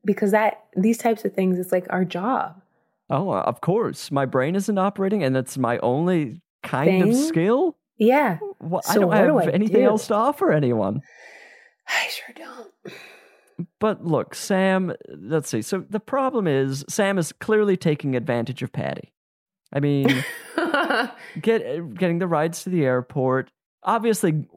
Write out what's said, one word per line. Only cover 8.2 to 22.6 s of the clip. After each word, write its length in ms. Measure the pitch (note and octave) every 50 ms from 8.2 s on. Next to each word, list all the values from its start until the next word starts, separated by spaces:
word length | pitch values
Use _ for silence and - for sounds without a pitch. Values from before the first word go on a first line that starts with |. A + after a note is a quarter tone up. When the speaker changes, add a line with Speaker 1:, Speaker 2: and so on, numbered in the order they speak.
| D4 A#3+ F3 D#3 G#4+ G4+ F#4+ -
Speaker 2:
What, 240 | - D#3+ F3 F3+ - -
I 40 | F3+
Speaker 1:
So 40 | G#3+
Speaker 2:
don't 80 | G3 F3
Speaker 1:
what 160 | E3+ G#3 G#3
do 120 | C4+ D#4 A#3+
Speaker 2:
have 100 | F3 -
Speaker 1:
I 40 |
Speaker 2:
anything 300 | D#3+ F#3 G#3 A3 F3 A3 B3+
Speaker 1:
do? 60 | A#3
Speaker 2:
else 180 | G#3+ G#3+ - -
to 80 | A#3
offer 360 | G#3 A3 C4+ D4 - G4 E4+
anyone. 500 | F3+ D3+ D3 B2 A#2+ A2 G2+ G2 G#2+ C3+ - _ - - - - - - - - - - - _ _ _ _ -
Speaker 1:
I 200 | - - - -
sure 260 | - - - - -
don't. 1300 | - D#4+ - B3+ B3+ A3+ G3+ - _ - F3+ - - - - - - - - _ _ _ _ _ - F3 - _ _
Speaker 2:
But 240 | G#3+ G#3+ G3 - -
look, 300 | E3+ D#3 C3 F2+ - -
Sam, 600 | - - - G3+ F#3 F#3+ F#3+ F#3+ F#3+ F#3+ F3 - - - -
let's 420 | C2 D2 F2 G#2+ D3+ D#3+ C#3+ -
see. 120 | - A2+
So 240 | G#2 - - F#3 - -
the 120 | G3+ G#3+
problem 480 | - - - C4+ C4+ C4 B3+ A#3+ G3+ F3
is 360 | C#3+ C3+ C3+ C3+ C3+ C#3 D3 -
Sam 280 | - - G3+ G3 G3+ F#3
is 120 | E3 -
clearly 460 | - _ - - A3 G#3+ G#3 G3+ F#3+ F3+
taking 380 | - E3+ D3+ C#3+ - C#3+ C3
advantage 480 | B2 A#2 - A#2+ A#2+ A#2 - B2 - -
of 80 | -
Patty. 420 | - - E2+ C2+ C#2 - - - _ _ _ _ _ _ _ _ _ _ _ _ -
I 60 | C#3
mean, 280 | C#3+ C#3+ C#3+ C#3 C3+ - C3+ C3 C3+ - - - - - -
Speaker 1:
<laughs> 840 | - E4 E4+ E4 - - - - - - A#3 - - - - - -
Speaker 2:
get, 520 | D3+ G#3+ A3+ A3+ - - C3+ E3 E3+ D#3+ A2
getting 240 | E3 F#3 F3 E3+ E3+
the 80 | F#3 F3+
rides 360 | E3 D3+ D3+ E3 E3 -